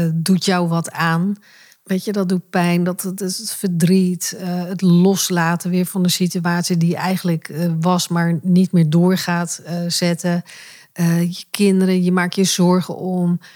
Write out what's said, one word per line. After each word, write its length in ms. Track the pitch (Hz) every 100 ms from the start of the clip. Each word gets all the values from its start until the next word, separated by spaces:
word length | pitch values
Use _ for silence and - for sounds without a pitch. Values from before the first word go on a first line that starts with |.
| 165
doet 300 | 160 165 185
jou 240 | - 180 175
wat 220 | 170 160
aan. 440 | - 165 165 190 202 _ - - _
Weet 220 | - 190
je, 80 | 214
dat 160 | 202 185
doet 220 | 185 -
pijn, 340 | 190 175 175
dat, 180 | 175 185
dat 180 | 190 190
is 180 | 185 180
het 120 | 220
verdriet, 840 | - 196 170 170 190 180 175 - -
eh, 240 | 185 180
het 160 | 175 185
loslaten 880 | 185 175 190 190 - 175 165 170 180
weer 160 | 180 180
van 160 | 190
de 60 | 180
situatie 680 | - 180 180 170 175 170 175
die 200 | 170 170
eigenlijk, 520 | 175 185 180 165 -
eh, 220 | 147 175 160
was, 280 | 175 180 -
maar 300 | 170 170 165
niet 300 | 185 180 185
meer 180 | 180 156
doorgaat, 720 | 170 180 185 - 170 170 -
eh, 100 | - 175 175
zetten. 540 | 170 175 170 180 175 - - - - _
Eh, 280 | - 170 170
je 220 | 175 180 -
kinderen, 520 | - 202 190 190 185
je 100 | 180
maakt 220 | 180 180
je 100 | 196
zorgen 520 | 185 - 180 185 - -
om. 440 | 180 185 175 175 -